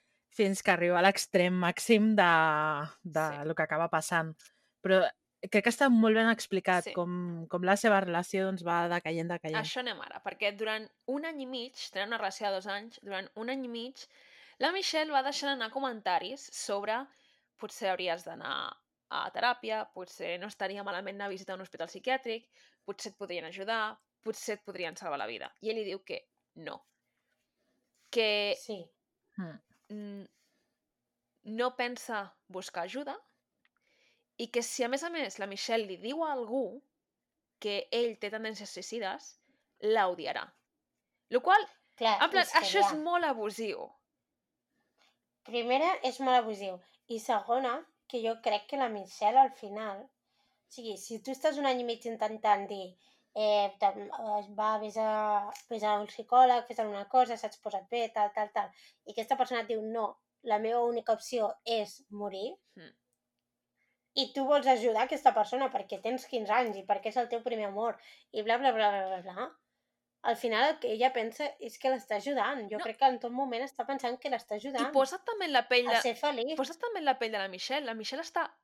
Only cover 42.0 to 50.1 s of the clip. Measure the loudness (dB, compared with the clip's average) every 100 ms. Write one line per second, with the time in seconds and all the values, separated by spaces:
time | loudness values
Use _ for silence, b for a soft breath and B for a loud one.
42 | 2 4 4 4 4 4 4 4 4 4
43 | 0 2 2 0 -4 -4 -6 -6 -10 _
44 | _ _ _ _ _ _ _ _ _ _
45 | _ _ _ _ -8 -4 0 2 2 0
46 | -2 -2 2 4 2 -4 -8 -10 b b
47 | -10 -6 -2 -2 2 0 0 -4 -8 _
48 | -10 -4 -4 -2 -2 -2 -2 -2 -2 -4
49 | -10 0 4 6 6 2 -10 -8 -8 -10
50 | -14